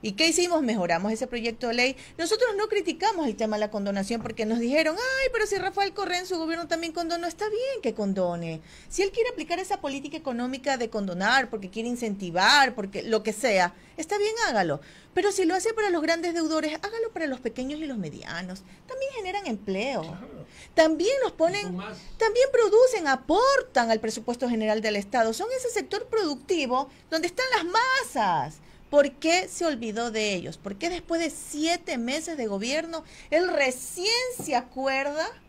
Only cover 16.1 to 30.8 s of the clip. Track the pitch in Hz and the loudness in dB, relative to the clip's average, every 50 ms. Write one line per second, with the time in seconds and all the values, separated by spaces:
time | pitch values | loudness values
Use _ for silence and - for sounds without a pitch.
16.1 | 330 339 330 359 330 339 320 311 320 311 302 302 302 302 - 415 440 453 453 453 | 0 0 0 -2 -2 0 0 0 0 0 0 -2 -4 -4 -6 -6 -4 -4 -6 -4
17.1 | - 359 330 294 262 247 - 240 226 - 254 262 294 302 320 294 262 220 180 156 | -4 -4 -4 -4 -4 -4 -6 -8 -6 -6 -6 -6 -6 -6 -6 -6 -6 -6 -6 -6
18.1 | - - - - - 165 185 180 185 196 - - - - - - 508 523 539 539 | -8 -12 -12 -8 -8 -8 -8 -10 -12 -14 -16 -20 -20 -20 -14 -12 -8 -6 -6 -6
19.1 | 539 480 392 359 370 403 392 330 226 202 208 196 190 190 220 269 269 202 156 165 | -4 -6 -6 -4 -4 -4 -4 -4 -6 -6 -4 -4 -4 -2 -2 -2 -2 -4 -6 -6
20.1 | - 180 233 - - - - - - - - - - - 320 320 320 285 349 427 | -10 -12 -14 -16 -16 -16 -18 -18 -20 -20 -20 -2 4 6 6 6 6 2 2 2
21.1 | 554 554 508 370 - - 320 339 370 415 403 370 359 - 403 427 - - - - | 2 2 0 0 2 2 2 2 2 0 -4 -4 -6 -6 -8 -10 -12 -14 -14 -16
22.1 | - - 453 440 415 480 523 554 523 494 466 392 403 440 508 508 494 415 330 285 | -2 2 2 4 6 6 4 6 6 4 4 8 8 8 8 8 6 2 2 2
23.1 | 269 254 - - 311 392 480 539 554 523 494 - - 262 240 226 226 220 220 220 | 0 0 2 2 4 6 6 6 4 4 2 2 2 2 4 4 2 2 0 -4
24.1 | 220 233 220 - 240 240 262 240 240 220 214 214 214 226 214 220 214 202 202 202 | -6 -4 -4 -6 -4 -2 -2 0 0 0 2 2 0 2 0 0 -2 -2 -4 0
25.1 | - 247 226 226 226 - 370 453 523 508 508 480 - 427 277 - - 415 494 - | 2 2 4 2 2 -2 -2 -2 -2 -2 -4 -2 -2 -2 -4 -2 -6 -6 -4 -2
26.1 | - 440 403 311 285 - - - 370 330 277 240 247 254 - 262 - - - - | 0 0 0 0 -2 -6 -2 -2 0 0 2 2 0 0 0 -2 -8 -20 -10 -4
27.1 | 320 330 320 349 359 - 508 523 508 427 330 349 370 453 480 523 523 539 539 - | -4 -2 -2 -2 -2 -2 0 2 2 0 0 2 2 2 4 4 2 2 0 -2
28.1 | - - 214 190 175 156 127 151 160 - - - - - - - - 294 285 285 | 0 0 2 2 2 2 0 -2 -8 -14 -20 -20 -20 -20 -10 4 6 6 6 6
29.1 | 277 - - 320 330 370 370 349 - - 349 330 294 226 233 220 202 226 233 240 | 2 0 2 4 4 4 2 -2 -6 -2 -2 -2 0 -2 -4 -6 -4 -2 -4 -2
30.1 | 214 220 214 208 202 180 170 143 160 - - 196 202 196 | -2 0 0 0 -2 -2 -4 -6 -10 -10 -10 -12 -10 -4